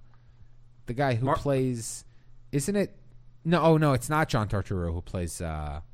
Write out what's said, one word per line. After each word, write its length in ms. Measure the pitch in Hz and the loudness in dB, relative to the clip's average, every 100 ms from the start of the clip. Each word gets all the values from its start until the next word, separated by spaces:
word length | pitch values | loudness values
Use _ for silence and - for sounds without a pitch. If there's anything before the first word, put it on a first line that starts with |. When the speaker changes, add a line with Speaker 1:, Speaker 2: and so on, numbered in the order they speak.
| - - - - - - - - | -14 -20 -20 -20 -20 -20 -20 -16
Speaker 1:
the 80 | - | -8
guy 200 | 120 139 | -2 0
who 100 | 117 131 | 2 0
Speaker 2:
Mar- 100 | 160 | 0
Speaker 1:
plays, 680 | 147 135 131 120 113 - - - - - - | 0 0 0 -2 -6 -12 -16 -20 -20 -20 -6
isn't 240 | 143 143 202 | -4 -2 0
it? 180 | 185 - - - - - | -2 -4 -20 -20 -20 -8
No, 160 | 165 170 | 0 4
oh 140 | 160 156 | 6 6
no, 160 | 156 | 6
it's 160 | 127 - | 2 0
not 200 | 151 - | 0 2
John 200 | 131 104 | 0 0
Turturro 440 | 104 - 98 85 | -2 -2 -2 -2
who 80 | 82 | -4
plays, 400 | - 95 87 - | -6 -6 -6 -6
uh, 400 | 85 78 73 73 - | -6 -6 -6 -8 -12